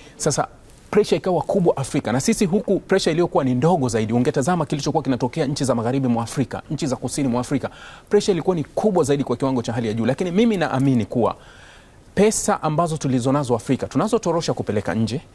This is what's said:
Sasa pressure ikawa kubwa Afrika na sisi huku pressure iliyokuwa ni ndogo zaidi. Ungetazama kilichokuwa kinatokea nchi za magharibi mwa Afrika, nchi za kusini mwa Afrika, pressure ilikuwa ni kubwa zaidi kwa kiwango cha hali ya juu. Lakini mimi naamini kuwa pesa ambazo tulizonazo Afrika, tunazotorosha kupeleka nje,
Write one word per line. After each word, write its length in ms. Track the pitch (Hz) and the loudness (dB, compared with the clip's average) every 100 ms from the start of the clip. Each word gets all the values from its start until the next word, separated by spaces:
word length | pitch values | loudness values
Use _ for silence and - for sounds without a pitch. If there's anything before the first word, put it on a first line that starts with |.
| - - | -20 -4
Sasa 320 | - 143 - - - - - | -2 -2 -4 -8 -20 -20 -2
pressure 260 | 214 - 175 | 0 2 0
ikawa 260 | 190 175 | 0 -2
kubwa 340 | - 196 165 - | 0 2 2 0
Afrika 360 | 131 147 107 | -2 -4 0
na 80 | 123 | 0
sisi 240 | 233 - 190 | 0 2 2
huku 340 | 202 - 185 | 0 0 -2
pressure 320 | - 190 180 | 2 0 2
iliyokuwa 320 | 160 170 175 | 0 2 2
ni 100 | 131 | 2
ndogo 340 | 123 160 175 127 | 2 2 2 0
zaidi. 240 | 110 110 | 0 0
Ungetazama 540 | 120 143 143 131 180 147 | 2 2 0 0 0 0
kilichokuwa 360 | 147 143 151 | -2 0 -2
kinatokea 440 | 139 120 127 165 143 | -2 -2 -2 -2 -4
nchi 180 | 143 | -2
za 100 | 135 | 0
magharibi 340 | 143 131 139 131 | 0 0 0 0
mwa 140 | 117 | 0
Afrika, 400 | 117 147 120 95 - | -2 -4 -4 -6 -8
nchi 160 | 151 151 | -6 -4
za 100 | 127 | -4
kusini 320 | 127 - 131 | -4 -2 -2
mwa 120 | 120 | -2
Afrika, 300 | - 143 - - - - - | -2 -4 -4 -12 -20 -18 0
pressure 240 | 208 208 | 2 2
ilikuwa 240 | 170 180 175 | 0 0 -2
ni 80 | |
kubwa 400 | 131 - 214 180 | -2 0 2 2
zaidi 200 | 135 143 | 2 0
kwa 120 | 123 120 | 0 -2
kiwango 260 | 135 127 | 0 -2
cha 100 | 120 | -2
hali 160 | 120 113 | -2 -2
ya 60 | |
juu. 120 | 113 113 | 0 0
Lakini 240 | 135 180 | 0 0
mimi 260 | 180 240 190 | 2 2 2
naamini 480 | 147 131 139 123 101 | 0 2 2 2 0
kuwa 300 | 123 98 - - - - - - - - | 0 0 -2 -14 -20 -20 -20 -20 -20 -6
pesa 480 | - 208 - - 196 | 2 2 2 -2 -2
ambazo 340 | 156 156 170 156 | 0 0 0 -2
tulizonazo 580 | 135 127 131 143 123 113 | 0 0 2 0 0 -2
Afrika, 300 | - 127 - | 0 -2 0
tunazotorosha 680 | 135 214 240 175 165 160 | -2 0 0 0 -2 -2
kupeleka 400 | - - 104 98 | -4 -2 -2 0
nje, 260 | 104 107 110 - | -2 -2 -4 -10